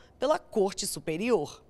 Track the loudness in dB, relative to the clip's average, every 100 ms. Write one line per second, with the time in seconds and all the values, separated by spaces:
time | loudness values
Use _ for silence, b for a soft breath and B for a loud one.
0 | B -2 0 0 0 0 0 0 -6 -6
1 | -4 -2 2 2 0 -10